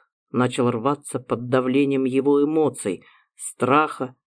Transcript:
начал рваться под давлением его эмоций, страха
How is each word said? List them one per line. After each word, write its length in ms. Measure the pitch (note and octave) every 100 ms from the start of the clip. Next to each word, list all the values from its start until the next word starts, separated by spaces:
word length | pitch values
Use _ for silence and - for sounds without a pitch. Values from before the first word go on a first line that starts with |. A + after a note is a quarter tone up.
| _ _ _
начал 400 | C#3 B2+ B2 A#2+
рваться 500 | A#2+ A#2+ D3 - B2+
под 280 | - A#2 B2
давлением 560 | C3 B2+ C3 C#3 C3+
его 380 | C3 C3 C3+ C#3+
эмоций, 600 | D3 D#3+ D3+ - G#2 E2+ - _ _ _
страха 800 | - - B2 C#3+ D#3 - B2+ - _